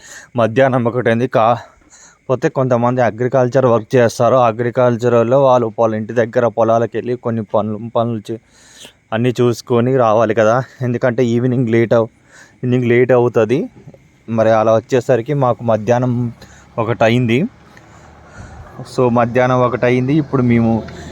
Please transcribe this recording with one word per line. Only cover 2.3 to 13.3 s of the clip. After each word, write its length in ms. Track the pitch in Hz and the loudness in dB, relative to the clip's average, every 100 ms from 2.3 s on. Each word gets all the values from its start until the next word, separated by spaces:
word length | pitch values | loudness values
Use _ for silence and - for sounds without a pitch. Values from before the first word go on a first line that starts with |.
| 123 160 139 | -4 -2 -2
కొంతమంది 440 | 131 120 120 127 117 | 0 0 0 0 -2
అగ్రికల్చర్ 580 | 110 123 131 127 131 127 | -2 -2 0 0 2 2
వర్క్ 160 | 117 113 127 | 2 0 2
చేస్తారు, 420 | 113 - 117 127 120 | 2 2 2 2 2
అగ్రికల్చర్లో 920 | 110 120 127 123 117 120 117 113 135 135 | 0 -4 0 0 0 0 2 2 2 4
వాళ్ళు 200 | 123 113 107 | 2 0 0
వాళ్ళ 120 | 117 110 | -2 -2
ఇంటి 160 | 107 117 | -4 -2
దగ్గర 240 | 117 123 117 104 | -2 0 -2 0
పొలాలకు 380 | 113 113 113 113 | 0 2 0 -4
వెళ్ళి 160 | 113 123 120 | -6 -6 -6
కొన్ని 180 | 113 104 | -6 -4
పనులు, 240 | 110 104 107 117 120 | -4 -4 -6 -6 -4
పనులు 240 | 117 113 104 | -4 -4 -8
చే-, 120 | 113 _ _ _ - - _ _ 110 | -12 _ _ _ -20 -20 _ _ -2
అన్నీ 140 | 127 120 | -2 0
చూసుకొని 500 | 123 113 - 120 120 131 117 | 0 -2 -2 0 0 2 2
రావాలి 280 | 107 110 110 | 2 2 2
కదా, 160 | 107 123 123 - 123 | 2 0 -2 -8 -6
ఎందుకంటే 360 | 117 131 117 123 | -2 -2 -2 -2
ఈవినింగ్ 340 | 117 127 123 117 | 0 0 -2 0
లేట్ 200 | 117 113 120 | 0 2 2
అవు-, 120 | 113 _ _ - - _ | 0 _ _ -20 -20 _
ఈవినింగ్ 260 | 123 123 120 | -4 0 2
లేట్ 180 | 120 127 123 | 2 4 4
అవుతుంది. 420 | 120 | 2